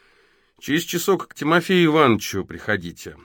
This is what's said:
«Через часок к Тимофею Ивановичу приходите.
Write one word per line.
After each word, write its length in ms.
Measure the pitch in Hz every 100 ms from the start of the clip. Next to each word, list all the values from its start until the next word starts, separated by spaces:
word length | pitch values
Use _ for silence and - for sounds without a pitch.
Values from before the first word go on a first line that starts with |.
| _ _ _ _ _ _
«Через 240 | - 156
часок 440 | - 175 196 190 -
к 80 | -
Тимофею 500 | 147 170 170 185 165
Ивановичу 600 | 160 135 107 - 98 85
приходите. 720 | 82 - 104 85 - 90 76